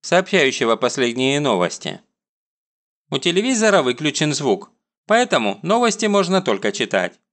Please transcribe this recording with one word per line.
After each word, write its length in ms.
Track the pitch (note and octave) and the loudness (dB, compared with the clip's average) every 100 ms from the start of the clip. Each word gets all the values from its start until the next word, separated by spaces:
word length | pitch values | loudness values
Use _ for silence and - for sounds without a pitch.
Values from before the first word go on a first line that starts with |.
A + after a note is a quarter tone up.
сообщающего 720 | - F3 F#3 F#3+ C3+ - A#2 A2+ | 2 0 2 2 2 2 0 2
последние 640 | B2 C#3 A#2+ A#2+ C3 C#3+ | 0 0 -2 0 0 0
новости. 640 | C#3+ G2 F2 - - G1+ _ _ _ _ _ _ _ _ _ _ _ | 0 0 0 -4 -12 -12 _ _ _ _ _ _ _ _ _ _ _
У 100 | C#3+ | -4
телевизора 640 | E3+ F3 A#3+ A#3+ A3 G3 | -2 0 0 0 2 2
выключен 520 | B2+ B2 D3+ - D3+ | 2 -2 -4 -2 -2
звук, 380 | C#3 C#3 G2 - _ _ _ - | 0 0 -2 -4 _ _ _ 0
поэтому 540 | A3 A#3+ D#3 G#3 G3 | 0 2 0 0 -4
новости 440 | D#3+ A3+ A#3+ - A3 | -2 2 2 0 0
можно 340 | G3+ F3 F#3 | 2 2 0
только 320 | F#3 G2+ G#2+ | 0 -2 -2
читать. 460 | - A2+ G2 F2 _ _ | -4 -2 -2 -2 _ _